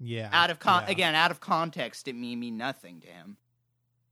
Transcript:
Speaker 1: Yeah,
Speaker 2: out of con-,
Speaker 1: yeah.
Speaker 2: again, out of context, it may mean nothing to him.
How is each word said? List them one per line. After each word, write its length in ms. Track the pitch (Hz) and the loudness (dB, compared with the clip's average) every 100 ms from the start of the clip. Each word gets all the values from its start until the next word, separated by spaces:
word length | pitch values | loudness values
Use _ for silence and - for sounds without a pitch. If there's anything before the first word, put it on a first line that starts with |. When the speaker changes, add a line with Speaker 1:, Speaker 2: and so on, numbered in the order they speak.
Speaker 1:
Yeah, 280 | 123 117 107 | -8 -8 0
Speaker 2:
out 160 | 160 175 | 2 4
of 100 | 165 | 2
con-, 240 | 220 180 | 4 4
Speaker 1:
yeah. 80 | 180 | 2
Speaker 2:
again, 240 | 185 170 156 | 0 2 4
out 160 | 170 | 4
of 80 | 156 | 2
context, 680 | - 165 165 165 117 - - | -2 -2 -2 -4 -8 -8 -12
it 60 | 120 | -8
may 200 | 120 120 | -8 -8
mean 220 | 120 113 | -8 -6
nothing 420 | 127 131 87 85 | -6 -8 -14 -20
to 80 | 90 | -20
him. 300 | 87 87 101 _ _ _ _ _ _ _ | -20 -20 -20 _ _ _ _ _ _ _